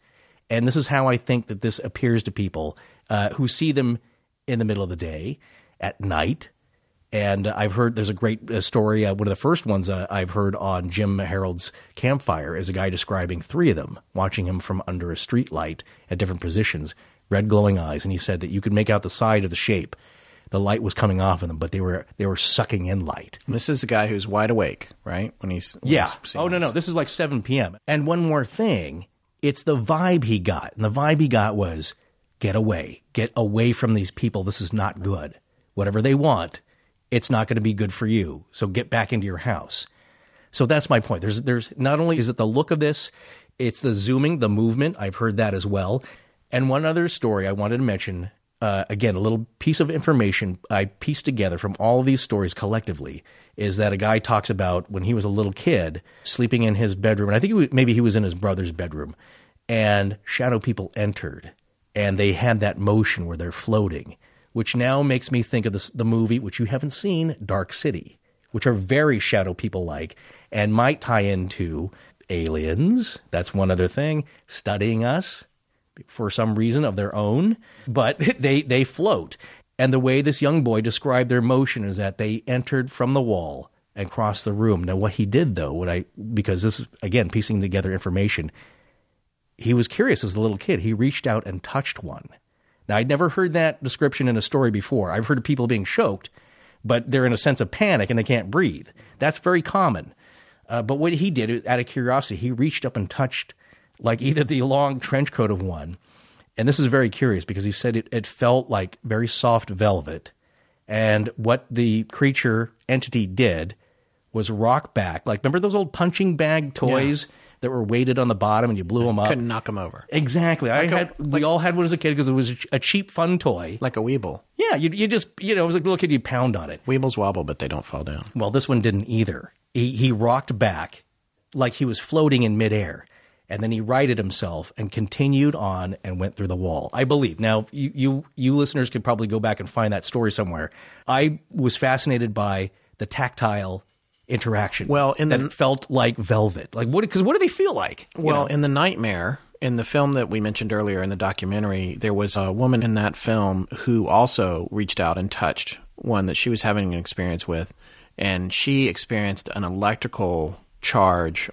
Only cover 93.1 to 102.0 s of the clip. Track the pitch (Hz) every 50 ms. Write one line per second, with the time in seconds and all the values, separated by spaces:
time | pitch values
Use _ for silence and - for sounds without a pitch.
93.1 | 143 143 180 160 - 196 185 175 156 170 160 156 147 - 139 127 - - 151 135
94.1 | - - 131 123 117 110 - - - 135 131 117 104 101 - - 139 113 95 87
95.1 | 82 110 110 110 143 127 - - 143 131 120 117 123 104 95 - - 226 220 120
96.1 | 98 - - - _ - _ _ _ _ _ _ _ _ - 107 120 120 120 135
97.1 | 135 135 127 123 117 - - 147 131 - 113 - - - 214 202 170 113 98 -
98.1 | 120 113 107 - 127 113 87 98 117 180 185 110 78 71 - - - - - -
99.1 | - - 135 156 - - - 180 180 170 - - - 196 185 147 104 80 - -
100.1 | - _ _ - - - - _ _ _ _ - 117 120 110 113 139 143 160 170
101.1 | 175 143 185 202 151 123 107 110 120 117 - 113 123 123 120 - - 139